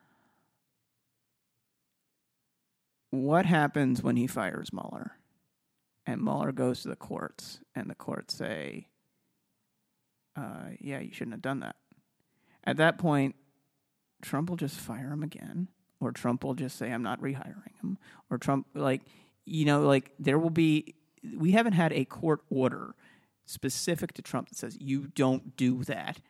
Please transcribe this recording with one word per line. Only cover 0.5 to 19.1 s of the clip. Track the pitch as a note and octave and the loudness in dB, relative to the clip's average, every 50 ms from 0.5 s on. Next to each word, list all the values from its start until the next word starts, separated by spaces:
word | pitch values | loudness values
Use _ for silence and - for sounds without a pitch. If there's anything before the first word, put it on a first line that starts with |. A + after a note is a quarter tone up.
| _ _ _ _ _ _ _ _ _ _ _ _ _ _ _ _ _ _ _ _ _ _ _ _ _ _ _ _ _ _ _ _ _ _ _ _ _ _ _ _ _ _ _ _ _ _ _ _ _ _ _ _ | _ _ _ _ _ _ _ _ _ _ _ _ _ _ _ _ _ _ _ _ _ _ _ _ _ _ _ _ _ _ _ _ _ _ _ _ _ _ _ _ _ _ _ _ _ _ _ _ _ _ _ _
What | - C3 C3 C#3+ D#3 F3 F#3+ | -2 0 4 4 6 6 6
happens | E3 F3 D#3 D3 C#3 - D3 C#3 C3 B2 B2 - | 6 6 6 6 4 4 2 4 4 4 2 2
when | C3 A#2+ | 2 2
he | A#2+ A#2+ | 2 2
fires | C3 - A#2 G2+ F2+ - - - - - | 0 0 -2 -4 -2 -4 -6 -8 -8 -8
Mueller? | F2+ - - - - - - - _ _ _ _ _ _ _ _ _ _ _ _ _ _ _ _ _ - | -8 -8 -8 -10 -10 -10 -12 -14 _ _ _ _ _ _ _ _ _ _ _ _ _ _ _ _ _ -8
And | - A#2+ - | -6 -4 -2
Mueller | - C#3+ C#3+ C#3+ D3 C#3+ | -2 0 0 0 0 -2
goes | - - B2+ B2+ B2 - - | -2 0 0 0 0 -2 -6
to | - | -10
the | - | -10
courts, | - - - - E2+ E2 - - - - - - - _ _ - | -10 -10 -10 -8 -8 -8 -8 -10 -14 -18 -16 -18 -18 _ _ -10
and | - G#2 - | -8 -8 -8
the | - | -10
courts | - - - - - - - - | -10 -8 -8 -8 -6 -6 -8 -8
say, | - - - G#2+ D#2 C#2+ C#2 G#1+ - - _ _ _ _ _ _ _ _ _ _ _ _ _ _ _ _ _ _ _ _ _ _ _ _ _ _ _ _ _ - | -6 -6 -6 -6 -6 -8 -8 -10 -12 -14 _ _ _ _ _ _ _ _ _ _ _ _ _ _ _ _ _ _ _ _ _ _ _ _ _ _ _ _ _ -12
uh, | D3 C3 - - - - - - - | -12 -10 -10 -10 -12 -14 -14 -14 -12
"Yeah, | - C#3+ C#3 C3 | -10 -10 -10 -8
you | - - | -10 -10
shouldn't | - - B2 A#2 A2+ | -10 -10 -10 -10 -8
have | - | -6
done | - C3+ C#3 C3+ | -6 -6 -4 -6
that." | - G#1+ - _ _ _ _ _ _ _ _ _ _ _ _ _ _ _ _ _ - | -6 -10 -12 _ _ _ _ _ _ _ _ _ _ _ _ _ _ _ _ _ -4
At | - C3+ | -2 2
that | D3 D#3+ E3 D#3 | 4 4 4 4
point, | - F3 E3 D3 C#3+ C3+ C3+ - _ _ _ _ _ _ _ _ _ _ _ _ _ _ _ _ _ | 4 2 2 4 4 2 0 -2 _ _ _ _ _ _ _ _ _ _ _ _ _ _ _ _ _
Trump | - - - C#3 E3 F3+ | -10 -4 -4 -2 -2 -2
will | F3 | -2
just | E3 D3+ C#3 - - | -4 -4 -4 -6 -8
fire | - - A2 A#2+ C3 C#3 | -10 -10 -10 -8 -8 -6
him | D3 D3 D3 | -6 -6 -6
again, | E3 - - - - - F3 F#3 - _ _ _ _ _ - | -6 -8 -12 -14 -10 -8 -6 -6 -8 _ _ _ _ _ -6
or | C3+ A#2+ | -4 -4
Trump | A#2+ - - A#2+ A#2+ A#2+ - | -4 -2 0 0 0 0 -2
will | C3+ B2+ | -4 -4
just | - C3 B2+ - | -4 -4 -6 -6
say, | - A2+ A#2+ | -6 -6 -4
"I'm | A#2+ A#2+ A#2+ | -4 -2 -2
not | - B2+ - | -4 -4 -4
rehiring | - C3+ C#3 C3 - - - G3+ - - - _ | -4 -4 -6 -6 -8 -12 -14 -16 -18 -20 -14 _
him," | - F#3+ F#3+ - - - - - _ - | -6 -6 -6 -6 -10 -16 -20 -18 _ -6
or | C3 | -6
Trump, | A#2+ - D3 C#3 C3+ - _ - | -4 0 0 0 0 -2 _ -6
like, | D3 C#3+ C3+ C3+ - - - | -2 0 0 0 -2 -4 -10